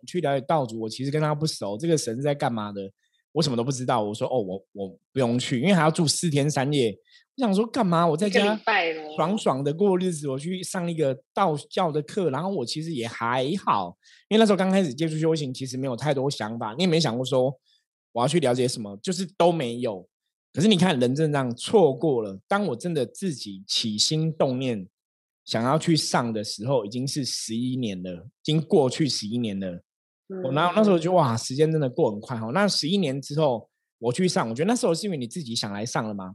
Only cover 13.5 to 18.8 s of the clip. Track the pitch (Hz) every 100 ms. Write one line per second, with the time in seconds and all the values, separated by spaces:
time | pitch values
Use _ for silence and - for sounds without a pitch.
13.5 | 196 - 104 90 - _ - - 214 214
14.5 | 190 190 190 165 127 160 156 160 160 135
15.5 | 131 131 127 135 117 147 135 139 - 107
16.5 | 117 110 131 185 160 143 120 127 131 127
17.5 | - _ _ _ _ _ 117 127 175 131
18.5 | 127 123 123